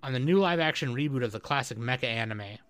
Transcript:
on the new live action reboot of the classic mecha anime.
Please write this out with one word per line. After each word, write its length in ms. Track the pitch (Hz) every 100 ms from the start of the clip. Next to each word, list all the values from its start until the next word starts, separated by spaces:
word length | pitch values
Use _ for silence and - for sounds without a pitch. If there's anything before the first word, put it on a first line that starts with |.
on 100 | 139
the 60 | 127
new 200 | 135 190
live 220 | 190 170
action 340 | 160 151 139
reboot 300 | 123 151 135
of 80 | 120
the 80 | 110
classic 380 | - 143 120 110
mecha 260 | 117 127
anime. 540 | 123 113 113 107 101 104